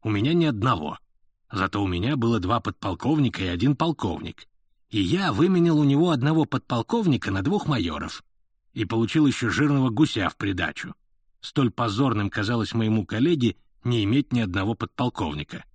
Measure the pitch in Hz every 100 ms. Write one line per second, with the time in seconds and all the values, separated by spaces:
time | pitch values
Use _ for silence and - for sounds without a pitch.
0 | 110 104 120 170 160 110 127 104 76 -
1 | _ _ _ _ _ 104 92 104 101 87
2 | 107 147 117 117 90 117 107 98 98 90
3 | 120 156 131 - 92 87 127 143 165 156
4 | 107 73 - - - _ _ _ _ 110
5 | 90 160 190 104 175 185 170 151 147 139
6 | 175 147 139 160 147 131 _ 123 113 233
7 | 196 120 - 95 95 - - 135 85 -
8 | - - - _ _ _ _ - 101 117
9 | 113 160 147 117 120 104 147 139 131 110
10 | 156 - 87 - 101 92 80 - - -
11 | _ _ _ _ - - 127 - 117 101
12 | 139 107 101 - 104 120 107 113 110 110
13 | 101 107 143 165 120 - _ _ 120 120
14 | 101 127 - 123 107 92 95 - - -
15 | 123 - 85 73 73 180 -